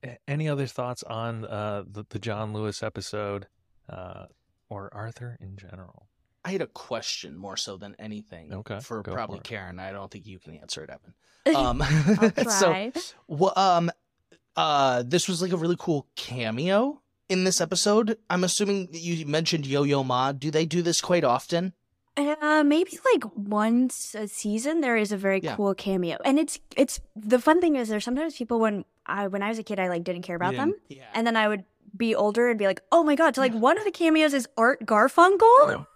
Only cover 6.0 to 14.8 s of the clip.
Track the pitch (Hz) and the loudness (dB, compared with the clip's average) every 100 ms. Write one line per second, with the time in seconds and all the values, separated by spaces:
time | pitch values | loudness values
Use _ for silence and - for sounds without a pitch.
6 | _ _ _ _ - 190 143 - - 117 | _ _ _ _ -6 -4 -4 -8 -8 -6
7 | - - 90 76 98 95 - 98 101 - | -6 -8 -10 -14 -12 -10 -8 -10 -14 -16
8 | 107 107 104 85 80 95 110 104 127 113 | -12 -12 -14 -20 -14 -14 -10 -12 -10 -10
9 | 95 95 113 - - 110 92 90 95 98 | -8 -8 -8 -12 -12 -12 -12 -12 -12 -12
10 | 98 104 95 92 - 82 - - - - | -14 -18 -20 -20 -20 -20 -14 -14 -14 -18
11 | _ _ _ _ - 311 127 123 139 156 | _ _ _ _ 0 2 2 0 2 2
12 | 147 208 226 - 233 202 190 185 220 285 | 4 4 4 2 0 2 2 2 -2 -8
13 | - - _ 147 190 - 190 175 170 - | -10 -16 _ 0 0 4 4 4 2 -4
14 | _ _ _ _ _ - 160 143 | _ _ _ _ _ -2 0 4